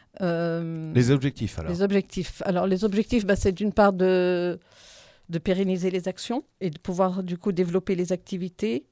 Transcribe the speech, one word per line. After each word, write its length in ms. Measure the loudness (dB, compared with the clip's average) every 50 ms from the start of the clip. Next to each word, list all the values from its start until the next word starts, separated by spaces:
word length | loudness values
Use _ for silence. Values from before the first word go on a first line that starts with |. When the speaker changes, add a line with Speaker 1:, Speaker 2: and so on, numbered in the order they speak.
| _ _ _ -4
Speaker 1:
Euh, 680 | -2 0 0 0 0 -2 -2 -2 -4 -4 -6 -6 -6 0 2
Speaker 2:
Les 160 | 2 4 6
objectifs, 480 | 4 4 2 -2 -4 -2 -6 -6 -4 -6
alors. 120 | -6 -4
Speaker 1:
Les 120 | -2 0
objectifs. 600 | 0 2 2 0 0 -2 -6 -8 -6 -6 -8 -8 -4
Alors, 200 | -2 0 0 2
les 160 | 2 0 2
objectifs, 440 | 0 0 0 0 0 2 0 0 2
bah, 100 | 2 0
c'est 160 | 2 2 0
d'une 220 | 0 0 -2 0 4
part 180 | 4 4 4
de, 640 | 4 4 4 4 4 4 4 2 2 0 0 -2 -4 -6 _ _ -20 -20 -20 -20 -20 -20 -20 -20 _ _ _ -8
de 100 | -8 -4
pérenniser 520 | 0 0 0 2 2 0 0 0 0 -2
les 180 | -2 -2 -4 -4
actions 360 | -8 -8 -6 -6 -6 -6 -6 _ _ -6
et 80 | -6 -6
de 80 | -6 -6
pouvoir, 440 | -8 -6 0 2 2 2 2 -2
du 140 | -4 -4 -6
coup, 160 | -4 -2 -2
développer 420 | 0 0 0 0 0 -2 0 0 -2
les 160 | -2 0 -2
activités. 760 | -2 -4 -4 -8 -8 -6 -6 -8 _ -4 -2 -2 -2 -4 -6 _